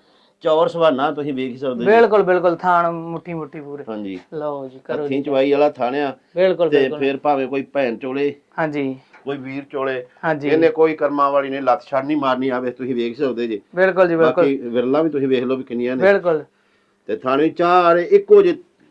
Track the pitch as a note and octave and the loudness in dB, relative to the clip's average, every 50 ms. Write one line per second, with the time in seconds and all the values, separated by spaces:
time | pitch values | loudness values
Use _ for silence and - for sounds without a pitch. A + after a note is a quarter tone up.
0 | _ _ _ _ _ _ _ _ - E3 D#3 D#3+ E3+ E3+ D#3+ E3+ E3 D#3+ C#3+ B2+ | _ _ _ _ _ _ _ _ -2 0 2 2 2 2 2 2 2 2 2 2
1 | C#3 D3 D3 D3 C#3+ D3 C#3+ B2+ C3 C3 A#2 A#2+ C3+ C3 B2+ A#2 A#2 G3 G#3+ A#3 | -2 -2 -2 -4 -6 -6 -6 -6 -6 -8 -8 -6 -6 -6 -4 -2 2 4 6 6
2 | A#3 G#3+ G#3 G#3 F#3+ F3 F#3 F3+ E3+ F3+ E3+ E3 - F#3 F3 E3+ E3+ E3+ E3+ E3 | 6 6 4 2 4 4 2 2 2 0 0 0 0 2 2 2 2 0 -2 -4
3 | E3 E3+ E3+ E3 - F3+ E3+ D#3+ D#3 C#3 - D#3+ C#3+ C#3+ C#3+ C#3+ C3 A2+ A2 G#2 | -8 -8 -10 -10 -10 -10 -10 -10 -10 -10 -12 -16 -14 -12 -14 -12 -10 -10 -10 -8
4 | G#2 G2 F#2+ F#2 - _ - D#3 D3 D3+ D3 C#3 C3+ C3 B2+ C3 _ - D#3+ D3 | -8 -10 -10 -12 -14 _ -12 -8 -8 -8 -8 -8 -10 -12 -16 -18 _ -8 -8 -6
5 | D3 C#3+ C3+ C#3+ C#3 D3 C#3 C3+ C3+ C#3 C#3+ C#3 D3 D3 D3 B2+ B2 A#2+ C3 C#3+ | -4 -4 -4 -4 -4 -2 0 0 2 2 2 2 2 0 0 -2 -4 -4 -2 -4
6 | D3 C#3 B2 - _ _ _ E3 F#3 F#3+ F3+ D#3+ F3 D#3+ D3 C#3+ C3+ C3 D3+ D3 | -4 -4 -6 -10 _ _ _ 0 0 0 2 2 0 2 4 2 2 2 0 -2
7 | C#3 C3+ C#3 C3+ - D3 C3 C3+ C3+ B2 C3+ C#3 C3+ - _ C#3+ C3+ A#2+ A2+ A2 | -2 -2 -2 -2 -2 -2 0 0 -2 -4 -4 -6 -8 -6 _ -2 -2 -2 -4 -6
8 | C#3 C3 C3 C#3 C#3+ C#3+ C#3 - _ _ _ - E3 D#3 D3 D3 C#3 C3+ C3 C3 | -8 -8 -4 -2 -4 -4 -4 -6 _ _ _ -6 -4 -4 -4 -4 -4 -6 -6 -10
9 | - _ _ - _ C3+ C#3+ C#3 C3 C3 C3+ C#3 C#3 - - C#3 C3 C3 C3 B2+ | -14 _ _ -14 _ -8 -8 -8 -10 -12 -12 -12 -12 -10 -8 -6 -4 -4 -4 -6
10 | B2 - _ _ - E3 D#3+ D3 C#3 C#3+ D3+ D#3+ E3 D#3+ D#3 D#3 D#3+ D#3+ D#3+ D#3 | -8 -12 _ _ -4 -4 -4 -2 0 0 2 4 4 2 4 4 2 2 2 0
11 | D#3 C#3+ D3 C#3+ C#3+ C#3 C#3 C#3+ C#3 C3+ C3+ C#3 C3+ B2+ B2 B2 - - C#3+ C3 | -2 -2 0 0 0 2 2 0 0 0 -4 -2 0 0 0 0 -2 -4 -4 -4
12 | C3+ C#3+ D#3 D3+ C#3 C3 B2+ B2 C3 C3+ B2 B2+ B2+ B2 A#2+ - B2+ B2 B2+ A#2+ | -2 -2 -2 -2 0 0 0 0 -2 -2 -2 -2 -4 -6 -6 -6 -6 -6 -4 -2
13 | A#2 A#2 A#2 B2 D3+ C3+ A#2 A2+ A#2+ A#2 A2 G2 - _ - F3 F#3 F#3+ F3+ F3+ | -4 -4 -4 -4 -4 -2 -2 -2 -4 -4 -6 -8 -8 _ 0 0 2 2 4 2
14 | F#3 F3 E3 E3 E3 D#3 D#3+ F3+ E3 C#3+ C#3 C3+ B2 A#2+ A#2 B2 A#2+ B2+ C3+ D3 | 2 2 4 2 2 2 4 2 2 2 2 -2 -4 -4 -2 -2 0 2 0 2
15 | D#3+ D#3+ D3 C#3+ C3+ C3+ C3 B2 B2+ B2 C3 B2+ B2 - B2 A#2 A#2+ B2 B2+ B2+ | 0 0 0 -2 0 0 0 0 0 -2 -4 -4 -6 -8 -6 -4 -4 -4 -2 2
16 | F3+ F#3+ G3+ G3 E3+ F3 D#3+ D3+ C#3 - _ _ _ _ _ _ _ _ _ _ | 2 4 4 4 2 0 -2 -2 -4 -8 _ _ _ _ _ _ _ _ _ _
17 | _ - G#2+ G#2+ - B2+ C3 C#3 D#3 E3 D#3+ - F3 F3 F3+ F3+ F3 E3+ E3+ F3 | _ -8 -8 -6 -2 -2 0 2 0 0 0 0 0 2 4 4 4 4 4 2
18 | F3 D3 F#3+ G3+ G3 - G#3 G3+ G3 F3 E3+ - - _ _ _ _ _ | 2 4 2 2 6 8 6 6 8 6 2 -2 -6 _ _ _ _ _